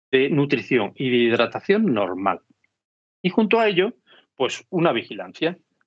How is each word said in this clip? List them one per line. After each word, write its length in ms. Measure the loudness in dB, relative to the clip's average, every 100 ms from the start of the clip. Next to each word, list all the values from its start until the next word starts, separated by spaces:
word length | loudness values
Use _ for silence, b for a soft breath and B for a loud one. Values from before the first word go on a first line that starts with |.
| -2
de 180 | 0 2
nutrición 640 | 2 0 -2 0 -2 -2 -4
y 140 | 0
de 80 | 2
hidratación 760 | 2 2 0 -2 0 0 2
normal. 480 | 0 -2 -2 -2 -4 _ _ _ _ _ _ _ _
Y 60 | -4
junto 300 | 0 2 2
a 80 | 2
ello, 260 | 2 -2 -4 b b b -6
pues 300 | -4 -6 -6
una 220 | -2 0
vigilancia, 640 | -2 -6 -14 -14 -6 -6 -6 _ _